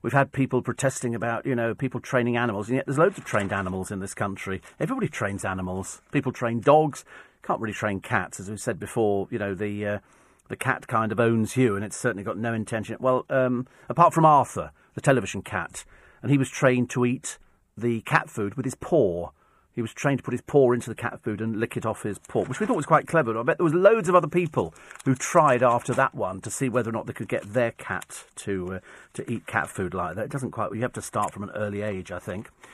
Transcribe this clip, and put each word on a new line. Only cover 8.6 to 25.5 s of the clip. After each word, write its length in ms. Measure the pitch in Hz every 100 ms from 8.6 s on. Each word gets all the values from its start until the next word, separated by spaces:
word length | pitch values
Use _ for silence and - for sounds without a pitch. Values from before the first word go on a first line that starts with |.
| - 98
before. 480 | 101 120 107 101 95
You 80 | 117
know, 160 | 101
the, 320 | 92 104 104 104
uh, 120 | 104 - _ _ _ -
the 80 | -
cat 300 | 127 - -
kind 240 | 113 110
of 80 | 110
owns 380 | 117 113 107 127
you, 180 | 127
and 100 | 98
it's 120 | 104 -
certainly 260 | 127 98
got 160 | 101 95
no 160 | 117
intention. 420 | 113 107 113 98 113
Well, 260 | 127 127 -
um, 380 | 135 127 123 - _ -
apart 260 | - 170
from 100 | 165
Arthur, 460 | 156 143 123 - 73 - _
the 60 | -
television 420 | - 131 95 101
cat, 420 | - 101 - - - - - _
and 80 | 117
he 80 | 139
was 100 | 131
trained 400 | - 135 127 123
to 140 | 131
eat 340 | 123 135 - - _ _ _ -
the 240 | 120 113
cat 280 | - 147 -
food 240 | - 101
with 100 | 120
his 120 | 127 -
paw. 540 | - 160 101 85 85 - _ _ _
He 80 | -
was 100 | 113
trained 280 | - 147 135
to 20 |
put 100 | -
his 100 | 120
paw 300 | - 143 131
into 160 | 120 113
the 60 |
cat 260 | 110 117 -
food 200 | - 104
and 180 | 113 107
lick 180 | 113 120
it 80 |
off 200 | 113 101
his 140 | 107 95
paw, 260 | - 120
which 160 | 92 131
we 60 | 214
thought 100 | 214
was 100 | 143
quite 220 | 156 -
clever. 280 | 165 120 113
I 60 |
bet 160 | 123 160
there 60 |
was 100 | 170
loads 340 | 170 190 226 175
of 60 |
other 140 | 180 170
people 440 | 175 165 131 85 - - -
who 120 | - 127
tried 480 | - 175 151